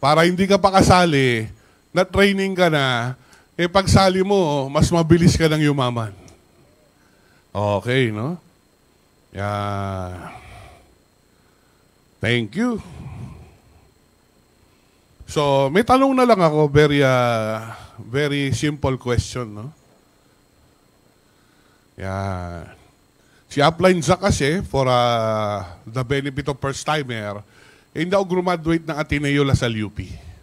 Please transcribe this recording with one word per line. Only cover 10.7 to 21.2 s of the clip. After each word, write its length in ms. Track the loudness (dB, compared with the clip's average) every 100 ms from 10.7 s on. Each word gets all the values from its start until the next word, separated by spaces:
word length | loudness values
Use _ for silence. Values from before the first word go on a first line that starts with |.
| -20 _ _ _ _ _ _ _ _ _ _ _ _ _ _
Thank 400 | -2 -2 -2 -4
you. 240 | -4 -4 -10 -18 -16 -16 -16 -18 -20 _ _ _ _ _ _ _ _ _ _ _ _ _ _ _ _ _
So, 480 | -8 -4 0 2 2
may 160 | 0 2
tanong 240 | 2 2
na 160 | 2 2
lang 160 | 4
ako, 240 | 4 2 2
very, 320 | 4 4 4
ah, 720 | 2 2 2 0 -2 -6 -8 -16 -20 -20
very 560 | -8 -4 -2 -2 -2
simple 480 | -2 -2 -2 -4 -4
question, 560 | -2 -2 -2 -8 -10 -12
no? 160 | -16 -18 _ _ _ _ _ _ _ _ _ _ _ _ _ _